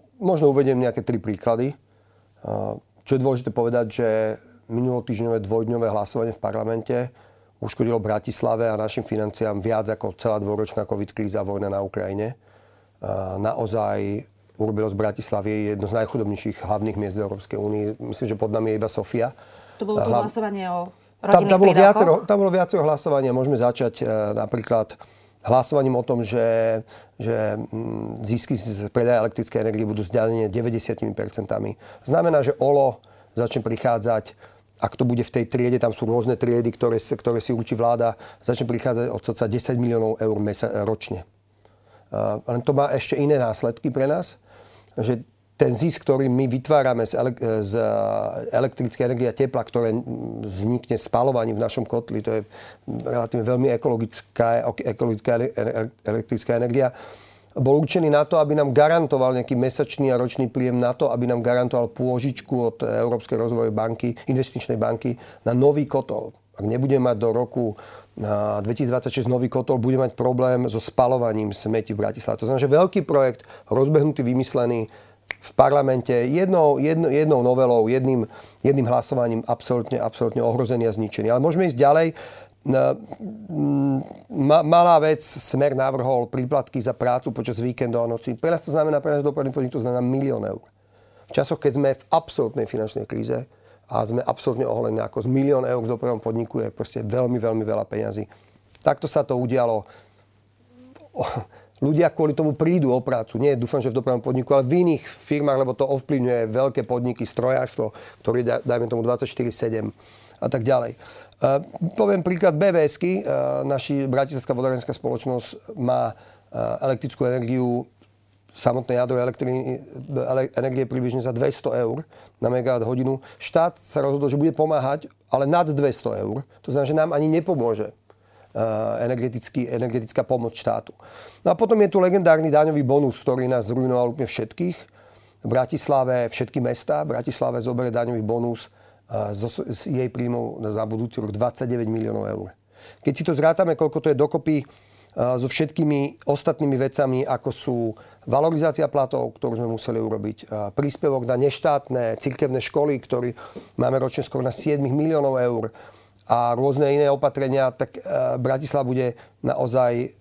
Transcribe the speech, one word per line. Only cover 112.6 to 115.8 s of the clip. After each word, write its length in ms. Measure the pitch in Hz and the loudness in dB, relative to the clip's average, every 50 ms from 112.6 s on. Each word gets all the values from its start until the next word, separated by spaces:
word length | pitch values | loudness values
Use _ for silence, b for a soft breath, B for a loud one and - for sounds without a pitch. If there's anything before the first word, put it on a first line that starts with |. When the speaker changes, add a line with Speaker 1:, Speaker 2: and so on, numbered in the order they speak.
| 196 196 | 2 4
Speaker 1:
V 80 | 170 165 151 | 4 4 4
S-ky. 360 | 143 - - 175 180 185 196 | 2 2 0 -2 0 0 0
E, 80 | 208 - 135 135 131 135 135 135 135 | -2 -2 -2 0 0 0 -2 -2 -2
naši, 440 | 139 139 131 - - 143 139 139 135 | 0 -2 -2 -2 -2 -2 0 0 2
bratislavská 440 | 127 139 139 135 143 127 - - 127 | 2 2 0 0 -2 -8 -4 -4 -2
vodárenská 320 | 123 127 131 131 123 - - | -2 0 -2 -2 -2 -4 -6
spoločnosť 840 | 127 - - 123 127 120 - 135 127 120 - - - - - - 110 | -8 -6 -4 -4 -4 -4 -4 -4 -4 -4 -6 -8 -14 -16 -16 -14 -8
má, 360 | - | -4